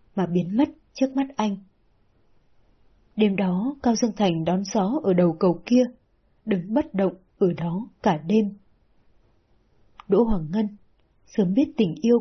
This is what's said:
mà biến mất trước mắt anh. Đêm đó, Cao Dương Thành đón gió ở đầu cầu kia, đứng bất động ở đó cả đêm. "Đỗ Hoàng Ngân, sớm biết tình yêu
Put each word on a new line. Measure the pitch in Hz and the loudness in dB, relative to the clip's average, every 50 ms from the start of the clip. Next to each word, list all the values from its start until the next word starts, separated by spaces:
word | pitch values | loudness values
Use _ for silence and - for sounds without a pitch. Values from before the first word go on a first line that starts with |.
| _ _ _ | _ _ _
mà | 196 185 | -4 -4
biến | 165 175 180 160 175 202 | 0 -2 -2 -2 0 0
mất | 233 302 311 - _ _ _ _ | 0 0 0 -2 _ _ _ _
trước | - 262 269 269 | -4 -4 -2 -2
mắt | 277 277 269 - | -4 -4 -4 -4
anh. | - 220 208 196 190 - _ _ _ _ _ _ _ _ _ _ _ _ _ _ _ _ _ _ _ _ _ _ _ _ _ _ _ _ _ _ | -4 -4 -4 -4 -6 -12 _ _ _ _ _ _ _ _ _ _ _ _ _ _ _ _ _ _ _ _ _ _ _ _ _ _ _ _ _ _
Đêm | 214 214 208 196 | 0 2 2 2
đó, | 185 196 185 180 185 214 269 285 - - | 0 0 0 0 -2 -2 -4 -6 -2 -2
Cao | 240 226 | -2 0
Dương | - 254 226 - | 0 0 -2 0
Thành | - 208 185 165 165 160 | 0 0 0 0 0 -2
đón | 165 180 190 196 | 0 -2 -2 -4
gió | 190 - 220 185 196 262 311 - | -2 -2 -2 -2 0 -2 -2 0
ở | 196 185 | 0 2
đầu | 175 180 170 160 - | 4 2 2 2 2
cầu | - 180 165 - - | 0 0 0 -2 -2
kia, | - 240 247 254 247 - _ _ _ _ _ _ _ _ _ _ | 2 2 2 2 2 -4 _ _ _ _ _ _ _ _ _ _
đứng | 220 202 180 170 196 220 | -4 -4 -2 -2 -2 -2
bất | 285 - - - | -2 -2 -2 -2
động | 190 196 180 175 - _ _ _ | 0 0 0 -2 -6 _ _ _
ở | _ 202 175 165 | _ 0 0 0
đó | - 165 170 170 190 247 - _ _ - | -2 -4 -4 -4 -6 -8 -10 _ _ 0
cả | 220 165 151 147 | 0 0 0 -2
đêm. | 165 214 220 214 202 - - _ _ _ _ _ _ _ _ _ _ _ _ _ _ _ _ _ _ _ _ _ _ _ _ _ _ _ - - | 0 0 0 0 0 -6 -12 _ _ _ _ _ _ _ _ _ _ _ _ _ _ _ _ _ _ _ _ _ _ _ _ _ _ _ -20 -4
"Đỗ | - 196 190 240 | 0 2 2 4
Hoàng | 226 214 175 156 147 | 4 2 0 -2 -2
Ngân, | 175 220 220 202 - - _ _ _ _ _ _ _ _ _ | -2 -2 -2 -4 -6 -12 _ _ _ _ _ _ _ _ _
sớm | _ - - 196 175 190 | _ -2 -2 0 2 2
biết | 254 302 311 - | 2 0 0 0
tình | - 220 170 - - | 0 0 0 0 -2
yêu | - 233 240 233 | 2 2 2 2